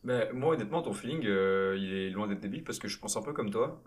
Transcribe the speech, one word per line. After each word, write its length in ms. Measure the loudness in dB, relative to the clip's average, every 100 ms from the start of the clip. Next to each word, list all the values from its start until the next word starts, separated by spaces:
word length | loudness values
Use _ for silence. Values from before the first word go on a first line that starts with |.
Ben, 240 | 0 2 2
moi, 220 | 2 2
honnêtement, 280 | 2 2 -2
ton 100 | -2
feeling, 320 | -4 -4 0
euh, 520 | 2 4 4 4 2 0
il 120 | -2
est 180 | -2 -2
loin 180 | -2 -2
d'être 100 | -2
débile 240 | -4 -6
parce 160 | -6 -8
que 80 | -8
je 120 | -6
pense 160 | -4 -4
un 60 |
peu 100 | -4
comme 180 | -4 -2
toi. 320 | 0 0 -2